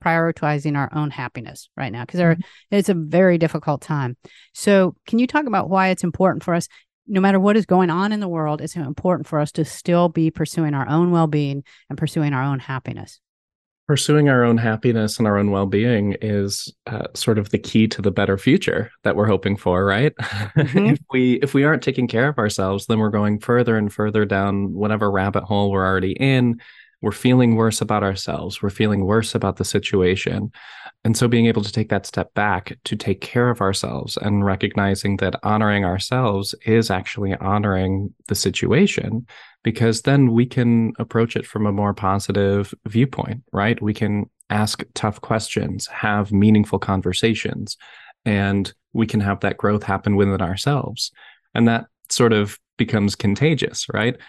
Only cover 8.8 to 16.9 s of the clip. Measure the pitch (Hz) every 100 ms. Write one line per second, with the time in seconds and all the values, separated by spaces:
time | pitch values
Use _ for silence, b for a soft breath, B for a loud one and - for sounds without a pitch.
8.8 | 135 151 185 170 151 156 147 - 151 -
9.8 | - 170 175 165 160 - 156 - 151 143
10.8 | 127 156 175 170 160 151 143 139 b b
11.8 | - 143 156 170 147 135 139 135 - 131
12.8 | - - 101 - _ _ _ _ _ _
13.8 | - 147 - 147 143 127 120 117 117 110
14.8 | 123 113 107 - 110 101 101 98 98 101
15.8 | 117 113 101 95 110 104 98 - - -
16.8 | -